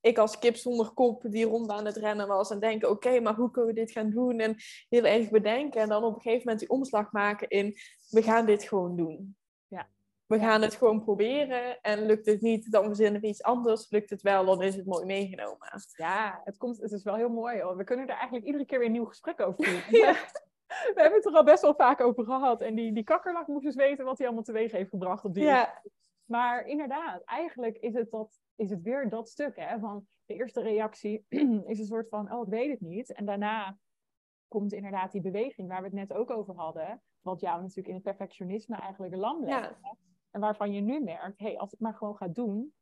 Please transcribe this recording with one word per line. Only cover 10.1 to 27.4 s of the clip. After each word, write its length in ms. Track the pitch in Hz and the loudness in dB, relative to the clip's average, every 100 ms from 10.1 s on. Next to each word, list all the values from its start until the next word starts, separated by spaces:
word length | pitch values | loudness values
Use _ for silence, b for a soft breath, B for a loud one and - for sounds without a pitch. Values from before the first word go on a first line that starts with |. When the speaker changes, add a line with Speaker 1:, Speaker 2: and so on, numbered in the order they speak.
| _ _ | _ _
Speaker 1:
We 100 | 220 | 2
Speaker 2:
Ja. 40 | |
Speaker 1:
gaan 200 | 220 214 | 4 4
het 120 | 214 | 4
gewoon 300 | - 240 214 | 4 4 4
proberen 760 | 220 202 214 277 285 247 247 247 | 0 0 2 0 -2 -2 -6 -6
en 260 | 208 208 214 | -2 -2 2
lukt 200 | 214 214 | 2 4
het 140 | 208 | 2
niet, 320 | 226 220 220 | 2 0 2
dan 120 | 214 | 2
verzinnen 360 | 214 208 214 208 | 2 4 4 4
we 60 | 214 | -4
iets 160 | 202 | -2
anders. 480 | - 247 233 214 - | 0 2 2 0 0
Lukt 200 | 208 208 | -2 -2
het 120 | 196 | -2
wel, 220 | 196 196 | 2 4
dan 180 | 190 185 | 4 4
is 140 | 190 190 | 2 -2
het 100 | 190 | -4
mooi 200 | 175 180 | -4 -4
meegenomen. 600 | 196 196 190 104 - - - - - | -4 -4 -6 -10 -10 -14 -16 -18 -8
Speaker 2:
Ja, 440 | 160 190 214 180 | -4 -2 -4 -6
het 120 | - 202 | -14 -8
komt, 240 | 247 226 | -8 -8
het 120 | 220 | -8
is 100 | 208 | -8
wel 120 | 202 208 | -4 -2
heel 140 | 240 | -2
mooi, 300 | 226 226 233 | -2 -4 -4
hoor. 160 | 180 185 | -4 -6
We 80 | |
kunnen 220 | 185 247 262 | -4 -6 -4
er 80 | |
eigenlijk 300 | 240 240 240 - | -8 -6 -6 -4
iedere 180 | 285 | -6
keer 140 | 277 269 | -2 -2
weer 80 | 233 | 0
een 60 | |
nieuw 120 | 233 | 0
gesprek 360 | 226 - - 339 | -4 -8 -10 -4
over 240 | 190 185 | -4 0
voeren. 260 | 302 180 170 | -2 -2 6
Speaker 1:
<laughs> 160 | 226 220 | 8 8
Ja. 60 | 330 - - _ _ _ | 6 -2 -12 _ _ _
Speaker 2:
We 320 | 740 622 381 | -6 -2 6
hebben 180 | 311 415 | 8 8
het 80 | - | 6
er 60 | |
al 100 | 311 | 6
best 180 | 294 320 | 10 10
wel 120 | 294 | 8
vaak 260 | 294 247 - | 6 6 6
over 240 | 247 233 | 4 2
gehad. 360 | 220 262 269 233 | -2 2 2 0
En 140 | 226 | -2
die, 180 | 220 226 | -4 -2
die 120 | 220 | -4
kakkerlak 420 | 214 330 359 339 311 | 2 0 0 -6 -4
moest 180 | 285 | -4
dus 100 | 277 | -4
weten 300 | 254 277 277 | 2 2 2
wat 140 | 262 247 | -4 -4
hij 80 | 247 | -4
allemaal 180 | 226 | -4
teweeg 280 | 220 220 226 | -4 -2 -2
heeft 180 | 214 190 | -2 -4
gebracht 340 | 196 180 202 | -4 -4 -4
op 100 | 208 | -4
die 80 | 180 | 2
Speaker 1:
Ja. 380 | 302 262 233 - - _ _ _ | 6 6 4 -2 -20 _ _ _
Speaker 2:
Maar 420 | _ 233 247 240 226 | _ -2 -2 -2 -4
inderdaad, 560 | 294 285 269 330 180 | -6 -6 -6 -8 -12
eigenlijk 520 | - 285 | -10 -8